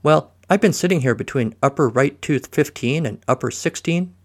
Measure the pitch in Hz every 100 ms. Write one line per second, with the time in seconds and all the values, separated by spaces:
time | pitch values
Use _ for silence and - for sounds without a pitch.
0 | 147 156 - _ _ 202 214 147 180 175
1 | 127 113 - 139 110 - 139 139 135 120
2 | 139 - - 139 - - 147 - 120 151
3 | 139 104 - - 120 - 165 - - 170
4 | 180 -